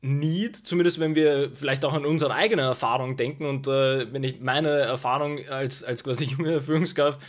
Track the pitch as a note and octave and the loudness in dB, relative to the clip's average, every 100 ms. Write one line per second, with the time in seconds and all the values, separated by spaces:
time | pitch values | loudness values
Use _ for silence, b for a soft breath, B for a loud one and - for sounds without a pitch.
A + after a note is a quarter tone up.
0 | C3+ C#3 D3+ E3+ A3 - - F3 F3 D3+ | 0 0 0 0 -2 -6 -4 2 2 2
1 | D#3+ D#3 D#3 C#3+ C#3 A#2+ C#3 C3+ C#3+ D3+ | 0 4 4 4 0 -2 -2 0 0 0
2 | C#3+ D#3 C#3+ A#2 G3+ G3+ C3 B2+ A#2 B2 | 0 2 2 2 2 2 2 0 0 0
3 | C3 C3 B2 C#3 D3+ C#3 C3+ C3+ C3+ C3+ | -2 -2 -2 -2 -4 -4 0 2 2 2
4 | A#2 C3+ C3+ B2+ C3 C3+ D#3 D3 B2+ B2+ | -2 -4 -4 -4 -2 0 2 2 2 0
5 | B2+ C3 D3 D3 - C3+ C3+ C3+ - A#2+ | 0 0 0 -6 -8 -4 -4 -6 -6 -6
6 | - B2 C#3+ C3 D#3+ D#3+ C3+ D#3 F3 - | -4 -4 -2 -2 0 -2 0 0 0 2
7 | C#3+ C#3+ | 2 2